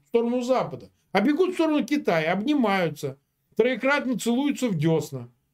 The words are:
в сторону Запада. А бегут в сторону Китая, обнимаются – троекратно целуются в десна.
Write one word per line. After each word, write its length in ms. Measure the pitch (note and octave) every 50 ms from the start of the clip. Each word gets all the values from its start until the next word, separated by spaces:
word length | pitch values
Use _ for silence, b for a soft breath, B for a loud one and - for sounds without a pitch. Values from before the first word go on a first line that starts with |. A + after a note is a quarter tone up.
| _
в 40 | _
сторону 320 | - A#3 A#3 A#3 B3 B3+
Запада. 500 | A#3+ B3 B3+ A3+ F3 - - - - - _ _ _ _
А 80 | - G3+
бегут 300 | G#3 C#4+ D4 E4 F#4 F4+
в 40 | F4+
сторону 300 | - D#4+ D#4+ D4+ D4 G#3+
Китая, 480 | - D4 D4 - - F3 D#3+ D#3 E3
обнимаются – 840 | F#3 G3 G#3+ D4 D4+ C4+ A#3 G3+ G3 F#3+ F3 D#3 C#3+ - D3 C3 C3 _ _ _ _ _ _ _ -
троекратно 600 | - A3+ B3+ C4 - B3+ C4+ D4 C#4+ A#3 B3+ B3 F3
целуются 520 | - A3+ A#3+ B3+ D4 C#4+ - - B3+ A#3
в 40 | F#3
десна. 560 | D3 D3+ E3 D#3+ D#3 - - C#3 B2+ A#2+ - _ _ _ _